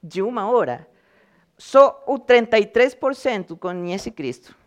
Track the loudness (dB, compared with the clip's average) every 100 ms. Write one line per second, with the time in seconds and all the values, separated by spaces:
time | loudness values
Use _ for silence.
0 | -12 -8 -6 -6 -2 0 0 -6 -12 _
1 | _ _ _ _ _ _ 0 4 4 2
2 | -8 -8 4 2 4 0 0 0 0 0
3 | -6 -4 -6 -6 -8 -10 -10 -8 -8 -8
4 | -10 -10 -10 -10 _ _